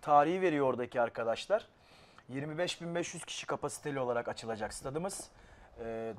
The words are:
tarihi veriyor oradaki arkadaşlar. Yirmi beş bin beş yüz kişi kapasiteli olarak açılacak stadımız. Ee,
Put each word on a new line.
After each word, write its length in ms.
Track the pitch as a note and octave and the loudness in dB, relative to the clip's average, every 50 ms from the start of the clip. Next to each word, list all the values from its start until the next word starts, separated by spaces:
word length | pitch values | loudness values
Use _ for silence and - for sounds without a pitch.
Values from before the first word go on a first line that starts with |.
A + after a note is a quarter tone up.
tarihi 380 | - D3+ D3 D3 D3 D#3+ F3+ F#3+ | 2 8 8 8 8 8 4 4
veriyor 260 | F#3 F3 D3+ C#3+ C#3 | 2 2 4 4 4
oradaki 340 | C3 A#2+ A2+ B2 A#2 - B2 | 4 2 2 -2 -2 2 2
arkadaşlar. 640 | A#2 A#2 - B2+ A2+ A2+ A2+ - - - G3 A#3 - - _ _ - - - - - - - - - - | 2 2 0 -2 -2 0 -2 -2 2 2 2 2 2 -6 _ _ -20 -20 -20 -20 -20 -20 -20 -20 -16 -8
Yirmi 300 | B2+ C3+ C#3+ D#3 D3+ D#3+ | -6 -6 -4 -4 -2 -2
beş 220 | F3+ E3+ - - | -2 -2 -2 -6
bin 140 | E3+ E3+ E3+ | -8 -4 -2
beş 200 | F3 E3 - - | -2 -4 -4 -6
yüz 100 | E3 - | -10 -10
kişi 220 | - - - - | -10 -10 -10 -4
kapasiteli 540 | - D3 - - C#3+ - - - D3+ C#3 C3+ | -4 -4 -4 -4 -6 -6 -6 -6 -4 -2 -2
olarak 280 | B2+ B2 A#2+ A#2+ A#2 A2 | 0 0 0 0 -2 -2
açılacak 460 | A2+ - A#2 A2+ A2+ G#2 G#2+ G2+ - | -6 -6 -6 -6 -4 -4 -4 -6 -6
stadımız. 540 | - - C3+ C3+ D#3+ F3+ G3 - - - - - - - - - - - - - - A2+ | -8 -8 -6 -4 -4 -4 -4 -6 -8 -12 -14 -18 -20 -20 -20 -20 -20 -20 -20 -14 -10 -8
Ee, 280 | A2+ A2+ A2+ A2+ A2+ G#2 | -6 -6 -6 -6 -8 -2